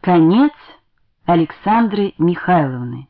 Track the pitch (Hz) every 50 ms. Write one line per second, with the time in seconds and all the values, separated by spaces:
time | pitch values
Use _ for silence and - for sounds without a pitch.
0 | - - 180 170 160 160 185 226 277 294 - _ - - - _ _ _ _ _
1 | _ _ _ _ _ - 175 165 165 151 - - - 196 214 233 233 220 196 202
2 | 202 196 - _ 151 170 180 - - - 180 170 151 135 127 123 123 123 123 127
3 | 131 _